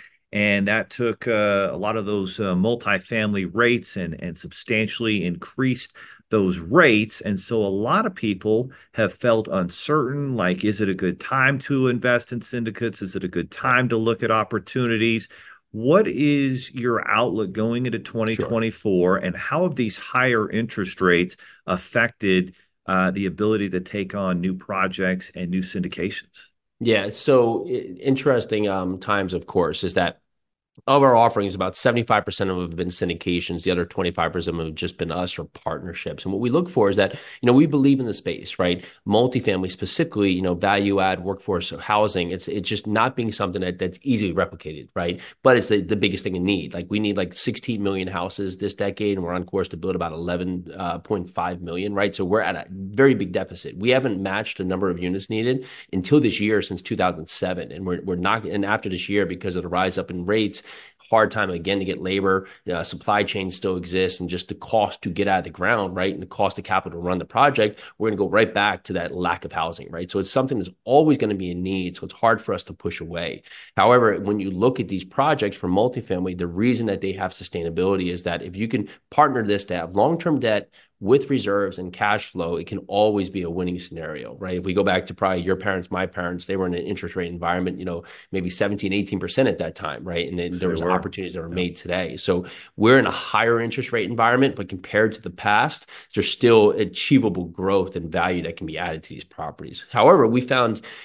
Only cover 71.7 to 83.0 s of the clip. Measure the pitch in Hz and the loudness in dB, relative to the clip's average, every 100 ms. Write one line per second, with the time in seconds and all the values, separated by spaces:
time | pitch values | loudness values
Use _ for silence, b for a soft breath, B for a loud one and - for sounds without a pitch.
71.7 | 95 90 87 92 - 113 110 - 92 - | -2 -4 -6 -12 0 2 2 0 -6 -6
72.7 | 92 92 - 82 85 82 - B B B | -8 -8 -8 -8 -6 -6 -8 B B B
73.7 | - 104 123 113 90 101 104 98 92 120 | 4 6 8 6 2 0 0 -2 2 2
74.7 | 135 92 95 - - 143 143 101 - 92 | 0 -4 -6 -6 0 2 2 -2 -2 0
75.7 | 90 120 120 - 90 92 90 87 87 120 | 2 2 0 -4 -2 -2 -4 -4 0 2
76.7 | 120 113 95 95 95 95 - - 87 85 | 2 0 -2 -4 -4 -6 -6 -8 -6 -4
77.7 | 82 92 98 90 87 87 85 92 95 110 | 0 2 2 0 -4 -4 -4 -6 -6 -4
78.7 | 113 101 B _ - 151 123 104 101 - | -2 -4 B _ 2 4 2 0 0 -2
79.7 | 87 82 98 127 165 170 139 113 104 - | -6 -2 2 2 2 0 0 0 0 -4
80.7 | b b - 98 139 - 131 101 101 98 | b b -6 2 4 4 -2 0 0 -2
81.7 | 95 90 - 104 104 - 92 85 85 85 | -4 -10 -2 0 0 -2 -6 -4 -4 -4
82.7 | 98 - 101 | -8 -2 4